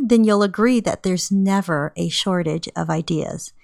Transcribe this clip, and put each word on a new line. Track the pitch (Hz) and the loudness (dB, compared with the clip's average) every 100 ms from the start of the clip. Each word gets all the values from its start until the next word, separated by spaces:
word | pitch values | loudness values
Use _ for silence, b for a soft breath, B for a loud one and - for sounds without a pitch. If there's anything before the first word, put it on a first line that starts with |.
then | 240 233 | 2 4
you'll | 214 202 | 6 4
agree | 202 190 233 247 | 2 2 2 2
that | - - | 0 -2
there's | 190 180 - | -2 -2 0
never | 196 190 196 190 151 151 - | 0 2 0 0 -2 -4 -4
a | 170 | -4
shortage | - 202 180 160 160 - - | -2 -2 -2 -2 -4 -6 -6
of | 165 | -4
ideas. | 160 160 160 - 165 - - | -4 -2 -4 -4 -8 -14 -20